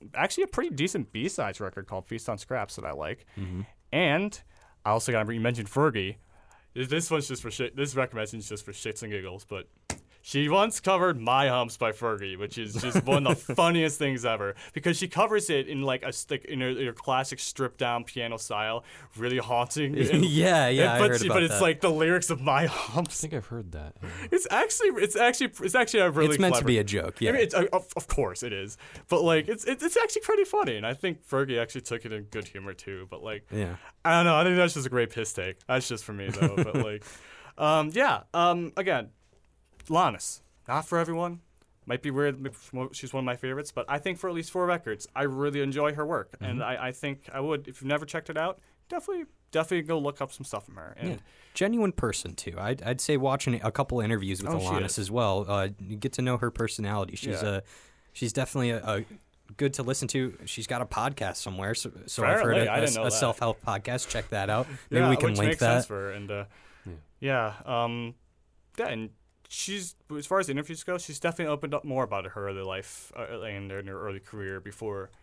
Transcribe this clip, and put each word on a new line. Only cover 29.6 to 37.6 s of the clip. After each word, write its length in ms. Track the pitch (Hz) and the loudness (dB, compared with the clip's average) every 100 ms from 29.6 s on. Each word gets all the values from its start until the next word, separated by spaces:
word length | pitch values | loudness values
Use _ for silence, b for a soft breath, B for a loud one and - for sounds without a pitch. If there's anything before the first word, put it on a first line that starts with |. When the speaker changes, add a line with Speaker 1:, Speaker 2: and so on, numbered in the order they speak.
Speaker 1:
it's, 200 | - 262 | -2 -2
it's 120 | 339 466 | 2 2
actually 240 | 453 427 | 2 0
pretty 220 | - 427 | 2 2
funny, 320 | 381 415 427 107 | 4 2 0 0
and 80 | 110 | -2
I 80 | |
think 280 | 131 185 151 - | -2 -2 -4 -2
Fergie 320 | 135 135 120 | 0 2 0
actually 220 | 113 127 | 0 -4
took 240 | - 113 113 | -6 -6 -6
it 60 | |
in 80 | 107 104 | -10 -8
good 180 | 113 101 | -8 -8
humor 240 | 98 98 | -10 -12
too. 340 | 90 - 95 95 | -12 -10 -10 -10
But, 120 | 92 | -12
like, 220 | 107 104 - | -10 -10 -6
Speaker 2:
Yeah. 240 | 107 92 90 B B 165 | -4 -4 -6 B B 4
Speaker 1:
I 60 | 170 | 6
don't 80 | |
know. 120 | 175 156 | 6 6
I 60 | |
think 120 | 175 180 | 6 6
that's 160 | 175 | 4
just 140 | 156 127 | 2 0
a 40 | |
great 200 | 123 117 | 2 0
piss 240 | - 110 | 0 -4
take. 240 | - 90 - - | -4 -6 -6 -2
That's 200 | 127 - | 0 0
just 160 | 117 | -6
for 100 | - | -8
me 140 | 101 98 | -8 -4
though. 260 | 104 165 180 | 2 2 2
But 180 | - 135 | 0 0
Speaker 2:
<laughs> 0 | |
Speaker 1:
like, 280 | 110 104 B B B B B | -2 -4 B B B B B
um, 320 | B | B